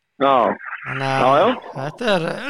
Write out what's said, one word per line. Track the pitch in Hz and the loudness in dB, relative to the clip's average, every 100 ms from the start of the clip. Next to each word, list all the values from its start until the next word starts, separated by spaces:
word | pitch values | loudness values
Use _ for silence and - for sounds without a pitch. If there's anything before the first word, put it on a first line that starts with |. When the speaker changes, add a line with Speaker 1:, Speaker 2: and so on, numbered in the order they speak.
| _ - | _ -2
Speaker 1:
Já. | 139 127 104 104 - - | 2 4 2 0 -8 -14
Speaker 2:
Þannig | 135 131 135 | -10 -6 -2
að | 135 | 2
Speaker 1:
Já, | 131 | 4
já. | 143 214 247 - | 4 4 0 -8
Speaker 2:
þetta | 139 143 - 240 | -10 -10 -4 -2
er, | 185 170 160 | 0 -2 -6